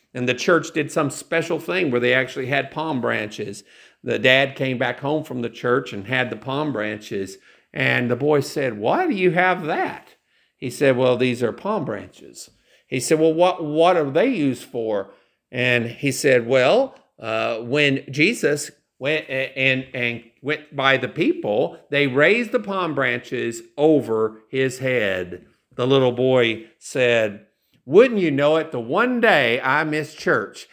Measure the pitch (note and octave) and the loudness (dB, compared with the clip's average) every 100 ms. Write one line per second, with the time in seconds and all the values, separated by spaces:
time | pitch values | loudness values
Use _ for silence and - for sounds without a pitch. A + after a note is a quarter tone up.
0 | _ C3 B2 B2 - E3 D3+ D#3+ C#3+ F3 | _ -4 -2 0 2 2 2 -6 -4 -2
1 | C#3+ - - E3 D#3 E3 - F3+ D#3+ A#2+ | -2 -4 -4 -4 -2 -4 -4 -2 0 0
2 | B2 B2+ B2+ C#3+ B2+ C#3 C3+ D#3 D#3+ C3+ | 2 2 0 -6 -4 -4 -4 -6 -4 -2
3 | A#2 A2+ G#2+ - G#2 G2+ - - - _ | -2 -2 -6 -8 -10 -12 -18 -20 -20 _
4 | B2 A2+ B2+ C3 C#3 C3 C3+ B2 B2+ - | -6 2 4 4 2 -2 -4 -2 -4 -4
5 | C#3 D3+ - B2+ A2+ - B2 B2+ C#3 G2+ | -4 -4 -4 -8 -8 -4 0 0 -2 -8
6 | G2 C3 A#2+ A2+ C3 C#3 D#3 A2+ G#2+ G#2 | -4 -2 -2 -6 -6 -4 -4 -4 -6 -8
7 | - G2+ F#2+ - _ _ _ D3+ C3 B2+ | -8 -8 -8 -12 _ _ _ -2 0 0
8 | A#2+ A#2+ D3 D3 C#3 D#3 C3+ G#2 A2+ D#4+ | 0 0 2 2 0 -4 -4 -2 0 0
9 | F4+ G3+ F3+ E3 F#3 F3+ D#3 G#3+ F#4 - | 0 2 2 2 2 0 -2 -4 -4 -8
10 | - _ _ _ _ _ C3 - C#3 B2 | -16 _ _ _ _ _ -10 0 2 4
11 | B2+ B2 B2+ A#2+ A#2+ - G3 G#3+ C#3+ G#2 | 4 4 2 0 -2 -2 -4 -4 -4 -8
12 | F#2+ - D2+ A#1 - _ _ _ - C3+ | -12 -20 -20 -20 -20 _ _ _ -8 -4
13 | - D#3 D#3+ D#3+ F3+ F3+ D3+ D3+ E3+ F3 | 2 4 4 4 2 0 -2 2 4 4
14 | C#3+ D3 B3 A3 C#3 B2 - B2 A2+ G2+ | 2 2 2 2 0 -2 -8 -6 -4 -4
15 | G2 - _ _ _ B2 B2+ A#2+ A#2 A#2+ | -6 -14 _ _ _ -2 2 2 0 -4
16 | C#3+ B2 C#3+ B2+ A#2 C3 B2+ A3 C4+ - | -4 0 4 4 4 4 4 4 0 -6
17 | _ - A2+ A2 A2+ A#2 A#2+ D3 C#3+ C3+ | _ -14 -6 -4 -4 -6 -2 2 2 0
18 | - C#3 F3 A#3+ D3+ D3 - - _ - | -4 0 0 2 0 -2 -6 -16 _ -8
19 | C3+ D#3 D3 C3 C3 C3+ C3 C3 C3 B2+ | -4 -4 -4 -6 -4 0 0 0 -4 -6
20 | A#2+ A#2+ - _ C#3+ D#3 - C#3 C3+ C3+ | -4 -6 -12 _ -6 -6 -8 -2 2 2
21 | A#2+ C3+ A#3+ F4 G#2+ G#2+ E3 - - C#3+ | 0 -2 -2 -2 0 0 0 -4 -4 -2
22 | C#3+ B2+ D#3 A3+ A3+ B3 G#3 G3 E3+ C#3 | 0 4 4 4 0 -4 -4 -6 -4 -2
23 | B2+ B2 - B2 A#2 A#2 - - D#3 D3+ | -2 -4 -6 -6 -6 -8 -10 0 4 4
24 | A2+ A2 A2 G#2+ _ C3 C3 B2+ C3 B2 | 2 0 -2 -4 _ -2 -2 -2 -2 0
25 | G2+ F#2 F2+ F2+ - _ _ - B2+ C#3 | 0 -2 -6 -12 -18 _ _ -4 2 4
26 | B2+ A#2 C3 C3 A#2 A2 - _ - C3+ | 4 2 2 4 2 0 -8 _ -8 0
27 | B2 A#2 G#2+ G2+ _ _ _ _ - E3+ | 2 2 0 -4 _ _ _ _ 2 6
28 | C4 G#3+ E3+ C#3 D3 D#3+ D#3+ B2 A2+ F3 | 6 4 0 2 2 2 0 -6 -2 0
29 | B3 A#3+ A3 D#3+ A#2+ B2 C3 D3 D#3 D3+ | 0 2 4 4 4 0 0 0 0 -4
30 | D3 - F#3 C3 G2 - - | -6 -6 -2 0 -2 -10 -20